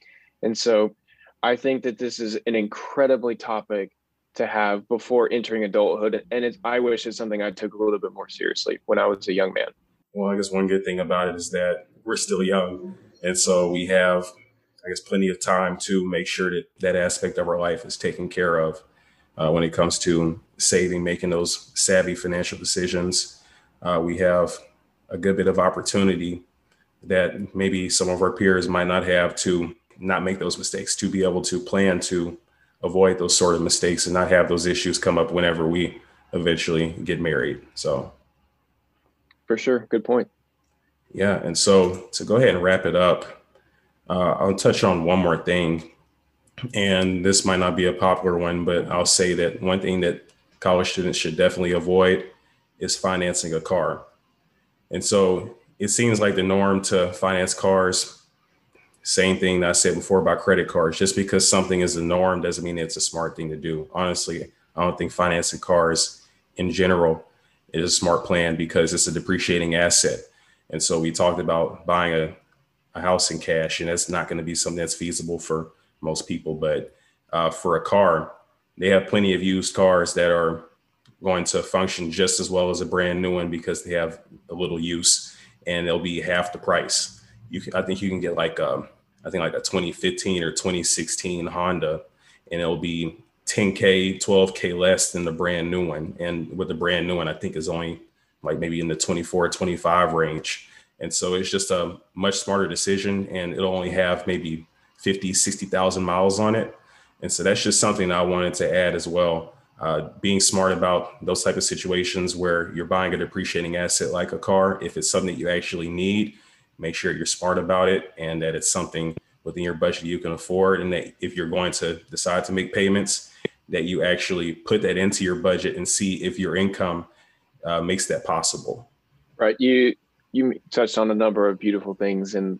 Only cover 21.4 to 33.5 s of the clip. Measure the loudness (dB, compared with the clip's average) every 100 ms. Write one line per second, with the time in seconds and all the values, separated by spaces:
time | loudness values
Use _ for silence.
21.4 | -2 -4 -6 -2 2 2 2 -2 -4 -4
22.4 | -4 -6 -4 -2 -2 0 0 -2 -4 -10
23.4 | _ _ _ _ -2 0 0 2 2 4
24.4 | 2 -2 -16 _ _ _ -14 -4 0 2
25.4 | 2 4 4 2 0 2 2 2 -2 -8
26.4 | -12 _ _ _ _ _ -2 0 0 -2
27.4 | -8 -2 0 0 -2 0 0 0 0 2
28.4 | 4 4 2 0 2 0 2 2 2 0
29.4 | 0 0 -2 -10 _ -8 -2 -2 -2 -2
30.4 | -4 -4 -6 -6 -6 -4 -2 0 0 0
31.4 | -2 -4 -2 2 2 2 -2 -2 -4 -8
32.4 | _ _ _ _ -2 4 4 4 0 2
33.4 | 4